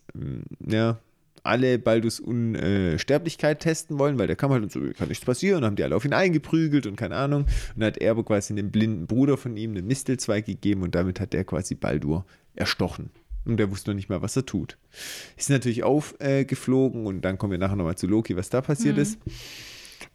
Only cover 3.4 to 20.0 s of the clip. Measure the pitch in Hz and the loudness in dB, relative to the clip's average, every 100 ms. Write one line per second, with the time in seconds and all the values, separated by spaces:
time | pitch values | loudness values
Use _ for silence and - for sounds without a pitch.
3.4 | 151 151 165 160 - 147 143 131 90 - | 0 0 0 -2 -2 0 2 2 2 2
4.4 | 139 131 104 65 67 - 78 - - 123 | 2 2 0 -4 -4 -4 -4 -2 -2 0
5.4 | 190 185 110 101 69 80 143 120 190 160 | 2 2 2 2 2 2 2 2 4 2
6.4 | - 160 160 143 107 101 101 90 139 143 | 2 2 4 2 0 -4 -4 -2 0 2
7.4 | 143 - - - 107 - 98 110 110 104 | 2 0 -2 0 0 2 2 2 2 0
8.4 | - 104 101 107 110 104 85 113 139 135 | 0 -4 0 2 2 0 0 2 4 2
9.4 | 127 107 113 101 95 135 - 123 - 104 | -2 -6 -6 -4 -2 -2 -2 -2 0 0
10.4 | 110 98 101 98 90 85 92 90 92 80 | -2 -2 0 0 0 0 0 -2 -2 -2
11.4 | 92 78 - - - 73 73 80 95 _ | -2 -2 -4 -4 -2 0 0 -2 -4 _
12.4 | _ - - - 90 - 78 - - - | _ -6 -4 -2 -2 -4 -12 -16 -12 -6
13.4 | - 110 104 95 - 101 92 92 95 135 | 0 0 0 -2 -4 -4 -2 -4 -2 -2
14.4 | 131 95 - - _ - - - - - | -2 -4 -6 -10 _ -16 -14 -14 -16 -6
15.4 | - 139 120 117 107 143 147 - 139 139 | 0 2 2 2 2 2 0 -4 0 2
16.4 | 135 135 - 131 131 117 107 92 92 95 | 0 -2 2 2 2 0 -4 -2 -2 -2
17.4 | 104 90 95 98 82 87 92 107 113 87 | -2 0 0 0 0 0 2 2 2 -2
18.4 | - 123 139 147 233 - 208 220 - - | -2 -2 0 0 2 2 0 -4 -10 -12
19.4 | - - - - - - | -14 -16 -18 -18 -20 -20